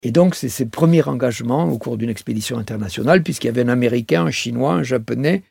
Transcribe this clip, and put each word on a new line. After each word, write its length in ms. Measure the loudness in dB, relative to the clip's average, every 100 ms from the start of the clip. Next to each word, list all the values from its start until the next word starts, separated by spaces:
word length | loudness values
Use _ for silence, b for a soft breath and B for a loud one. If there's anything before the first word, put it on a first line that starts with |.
Et 80 | 2
donc, 240 | 4 4 2
c'est 140 | -6
ses 180 | -4 -6
premiers 400 | 2 4 4 4
engagements 600 | 0 -2 -2 -2 0 0
au 120 | -2
cours 180 | -4 -4
d'une 140 | -4
expédition 480 | -6 -6 -6 -4 -6
internationale, 640 | -6 -6 -6 -4 2 4
puisqu'il 240 | 2 -4 -2
y 20 |
avait 140 | 0
un 60 | 2
Américain, 580 | 2 2 0 0 0 0
un 40 |
Chinois, 420 | -2 -4 -2 0
un 100 | 0
Japonais 580 | 0 -2 -2 -2 0 0 -4